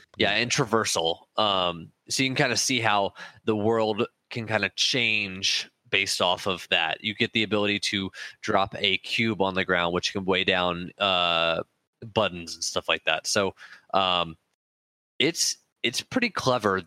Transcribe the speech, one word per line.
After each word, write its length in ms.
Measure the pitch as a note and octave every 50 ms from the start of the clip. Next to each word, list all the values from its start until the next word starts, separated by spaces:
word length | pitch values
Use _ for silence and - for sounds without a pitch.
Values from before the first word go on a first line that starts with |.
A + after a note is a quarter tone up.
| - _ -
yeah, 140 | - A2 G2
and 180 | G#2 A2 A#2+ B2
traversal. 760 | - - C3+ G#2 A2 A2 G#2 - - F#2+ D#2+ E2 E2+ - - _ -
Um, 540 | - G#2+ G#2 G2 F#2+ F2+ F2 E2+ E2 E2 - _ _ _ -
so 140 | - - C3+
you 60 | C3
can 60 | C3
kinda 220 | B2+ D3 B2+ A#2+
see 220 | - - - C3 A#2+
how 340 | A2+ A2 G#2 G2+ G2 F#2+ - - - - - - -
the 120 | A2+ A2
world 520 | G#2+ G2+ A2 A2+ A2+ A2 G#2+ G#2+ G2+ A#2 - _ _ _ -
can 180 | - A#2+ A2+
kinda 240 | G#2 A2 G#2 G2 F#2+ -
change 920 | - - - - C3 A#2+ A2+ G#2+ G#2+ G2+ F#2+ F#2 F#2+ G2 - - - - - _ _ _ -
based 320 | - G2 G2 F#2+ - -
off 260 | G2 F2+ F2+ F2 -
of 200 | G2+ F2+ E2 - -
that. 340 | F#2+ F2 E2 D#2+ F2 - -
You 100 | G#2+ G2+
get 200 | - A#2+ G#2+ -
the 100 | A#2 A2
ability 360 | F#2+ G#2+ G#2 G#2 G2+ G#2 G#2
to 320 | - - G#2+ G2 F#2+ F#2 - - - - - _
drop 340 | - - G#2 G2 G2 G2+ - -
a 180 | G2+ G2+ F#2+ -
cube 420 | - - - - A2+ A2+ G#2+ F2+
on 120 | F#2+ F#2+ F#2
the 120 | F#2+ F#2
ground, 280 | F2+ F#2 F2 F2 E2+ F2
which 200 | F2+ - - -
can 100 | G#2 F#2+
weigh 220 | F2+ F#2 F2+ F#2+
down, 460 | F#2+ F#2 F#2 F2+ F2+ F2 F2 F2+ - -
uh, 640 | - G2+ G2 F#2 F2 F2 E2+ E2+ E2 E2 E2 E2 E2+ E2+ _ _ _ _ _ _ - A#2 A2+ -
buttons 400 | A2 G#2+ F#2 F2 F2 E2 D#2+ -
and 100 | - -
stuff 240 | - - F2+ -
like 180 | - E2 D#2+ -
that. 200 | D#2+ D#2 - -
So, 280 | - - G#2+ G2 F#2 - - - - - - _ - -
um, 440 | G2 F#2+ F#2 F2+ F2 E2+ E2 D#2+ _ _ _ _ _ _ _ _ _ _ _ _ _ _ _ _ -
it's, 380 | B2 D#3+ E3+ - - - - - _ _ _ _ -
it's 180 | A#2 B2 -
pretty 280 | - - - C4 A#3+ A3
clever, 520 | - - - C3 B2 B2 G#2 G2+ F#2+ F#2+ E2+